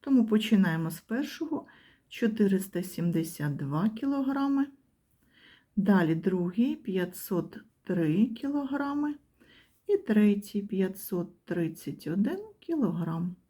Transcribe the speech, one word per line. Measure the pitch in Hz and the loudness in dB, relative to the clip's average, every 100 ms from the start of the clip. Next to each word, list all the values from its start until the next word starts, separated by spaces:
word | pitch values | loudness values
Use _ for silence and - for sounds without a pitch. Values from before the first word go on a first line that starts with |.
Тому | - 269 220 | 4 4 6
починаємо | 214 214 214 180 160 160 | 2 4 4 4 2 -2
з | 160 | -6
першого. | _ 233 302 - 330 320 - - _ _ _ | _ -4 -4 -6 -6 -6 -8 -20 _ _ _
Чотириста | - 233 220 202 190 190 175 | -2 -2 2 2 2 0 -8
сімдесят | 180 - 170 165 160 - 147 143 | -6 -2 0 0 -2 -4 -4 -2
два | 139 151 214 | -4 0 0
кілограми. | 214 277 277 269 277 277 277 285 _ _ _ _ _ _ _ _ _ _ - | -2 -2 -2 -2 0 0 0 0 _ _ _ _ _ _ _ _ _ _ -2
Далі | 190 190 170 | 4 4 4
другий — | 165 185 185 175 196 254 302 | 2 2 0 0 0 0 0
п'ятсот | - 185 180 - - 180 - - - _ | -4 -2 -2 -6 -4 -4 -4 -10 -20 _
три | - 185 160 165 226 | -6 0 2 4 2
кілограми. | 226 277 285 269 277 285 285 294 294 _ _ _ - _ _ - | 0 -4 -4 -2 -4 -2 -2 -4 -4 _ _ _ -20 _ _ 0
І | 403 | 0
третій — | - 214 208 202 - 208 202 | 4 4 6 4 -2 -6 -4
п'ятсот | 190 190 190 - 180 170 - | -2 -2 -2 -6 -6 -6 -12
тридцять | - 175 165 160 - - - | -6 -2 -2 -4 -12 -10 -4
один | 175 247 370 427 - | 0 0 -2 -10 -16
кілограм. | - 330 226 170 170 165 175 180 _ | -6 -2 0 -2 -4 -4 -6 -8 _